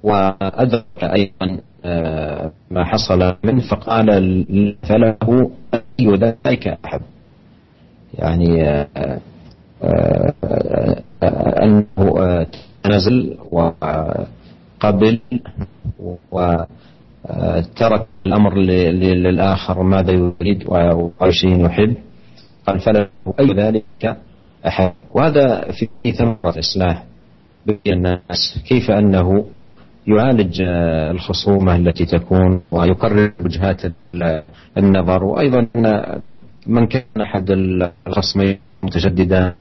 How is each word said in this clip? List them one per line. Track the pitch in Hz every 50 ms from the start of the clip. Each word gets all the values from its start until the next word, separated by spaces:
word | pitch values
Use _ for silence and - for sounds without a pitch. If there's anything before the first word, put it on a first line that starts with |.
وأدرك | - 104 104 98 98 95 95 - 98 95 - - 123 123 117 117 110 - - -
أيضا، | - - - 101 101 98 - - 92 90 95 - - _ - - -
آه، | 90 87 85 82 80 78 78 78 76 76 76 80 80 - _ _ _
ما | 90 90 87
حصل | 85 110 107 - - 92 90 92 90 90 - -
منه، | 107 131 127 117 -
فقال: | 104 - - 110 113 113 110 110 104 98 95 92 92 92 87 - 95 98 104 101 101 -
"فله | - - 104 113 117 113 110 104 113 113 120 127 127 - - - - - -
أي | 117 - - - - 123 107 98
ذلك | 98 113 117 113 - - - 127 - - 95 76 - -
أحب"، | - - 139 - - - - - _ _ _ _ - - _ _ _ _ _ - _ _ _ - - - 80
يعني، | 80 80 82 85 85 85 85 82 80 73
آه، | 73 71 71 - - 69 69 69 65 - - - - - - - - _ - _ - -
آه، | 50 50 50 50 50 50 50 50 50 50 - - - - - - - - - - - - - - - - - -
آه، | - - - - - - - - -
أنه، | 107 104 104 104 - - 98
آه، | 98 92 80 87 95 90 90 85 80 - - - - - - -
تنازل | - 101 104 98 92 107 123 127 90 - - - - -
وقبل | 85 85 82 82 82 - 80 78 73 80 78 - - 50 - - - - - - - - _ - _ - - 104 101 - 107 110 233 226 - - 247 240 - - - 127 95 - - - - - - - 87 87 90 87 - _
وترك | 92 92 87 87 85 82 85 - - - - - - - - - - - - - - 85 87 85 82 85 85 - - - 117 110 107 101 - - - - -
الأمر | 95 98 107 104 101 95
ل-، | 98 95 92 92 92 90 82 87 92
ل-، | 92 92 92 90 90
للآخر | 92 90 87 95 98 95 92 - - 92 90
ماذا | 92 95 98 95 92 95
يريد | 92 90 87 87 87 - 85 101 101 95 - 90
و-، | 90 87 85 87 85 85 85 85 85 -
وأي | - -
شيء | - - 90 92 92 90 87
يحب. | 85 - 98 107 113 - - - - - - - - - - - - - - -
قال: | 101 98 95
"فله | - 113 107 107 101 98 - - - 95 - -
أي | 139 135
ذلك | 95 98 104 110 110 110 - - - - - - - - - - - - _ - _ _ -
أحب". | 80 - - 92 92 - - - -
وهذا | - 117 143 160 143 147 139 127 110 95 - -
في | - - 113 - - - - 120
ثمرة | 117 - 120 117 110 104 -
الإصلاح | 85 85 80 76 - - 98 92 90 - - - - - - _ - - _ _ _ _ _ _
بين | 107 107 101 _ 101
الناس، | 90 90 90 90 90 90 _ - 87 - - - - - - -
كيف | 131 123 107 -
أنه | 104 104 104 101 95 92 90 90 95 104 104 - - - - - - - - - - - _
يعالج، | 107 107 104 120 135 127 110 101 90 82 92
آه، | 95 90 87 87 85 85 80 80 78 78
الخصومة | 85 90 - - 92 - - 101 101 98 95 92 87
التي | 87 87 87 82 - 87
تكون، | 80 90 85 87 - 95 92 92 92 92 90 - _
ويقرر | 87 85 87 90 92 - - 113 104 104 104 104 - -
وجهات | 87 87 78 82 95 98 98 95 -
ال-، | 87 82 - - - - 87 87 82 80 78 - - - - - - _
النظر. | 95 98 98 - - 87 90 92 92 92
وأيضا | 98 - - 147 139 127 123 117 113 - 120 113 110 107 101 - - - - - - - - - - - - -
من | - 113 120 117
كان | - - 131 127 - - 110
أحد | 104 95 - 98 92 95 95 95 95 92 92 90 90 87 85 _ _
الخصمين | 90 - 98 92 - - 101 98 98 98 - - - - -
متشددا | - 95 - 85 82 98 85 92 92 87 95 92 92 92 - -